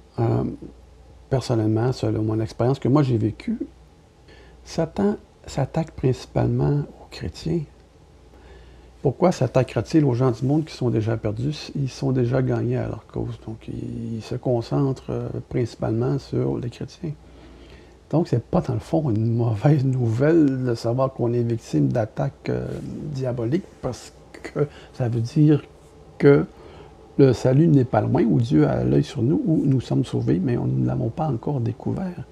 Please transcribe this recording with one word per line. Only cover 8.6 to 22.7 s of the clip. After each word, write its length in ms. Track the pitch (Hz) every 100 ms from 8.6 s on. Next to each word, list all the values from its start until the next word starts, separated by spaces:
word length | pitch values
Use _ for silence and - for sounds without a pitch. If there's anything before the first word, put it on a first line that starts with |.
| - - - -
Pourquoi 280 | 135 - 180
s'attaquera-t-il 720 | - 123 135 120 120 - 160
aux 120 | 143 120
gens 160 | 131
du 120 | 117
monde 220 | 131 151 151
qui 80 |
sont 160 | - 123
déjà 260 | 120 107 113
perdus ? 560 | 110 107 135 151 - -
Ils 140 | 131
sont 220 | - 135
déjà 300 | 131 120 131
gagnés 360 | 127 117 117 123
à 100 | 110
leur 180 | 110 -
cause. 340 | 117 117 113 -
Donc, 220 | 113 -
ils, 480 | 117 120 120 113 113
ils 60 |
se 120 | - 123
concentrent, 760 | 135 120 117 143 139 127 -
euh, 180 | 120 120 120 -
principalement 680 | 135 117 - 123 113 127 139
sur 400 | - 123 131 131
les 120 | 123
chrétiens. 440 | - - - 165 147 - - - - - - - - -
Donc, 180 | 147 175
c'est 160 | 120
pas, 180 | - 175
dans 120 | -
le 60 | 113
fond, 300 | - 160 143
une 220 | 107 117 117
mauvaise 500 | 120 104 147 156 135
nouvelle 800 | 127 117 113 147 165 143 131
de 100 | 127
savoir 400 | 117 117 131 131
qu'on 180 | - 120
est 120 | 120
victime 460 | 117 113 - 156 139
d'attaques, 600 | 127 110 - 143 - 123
euh, 180 | 123 123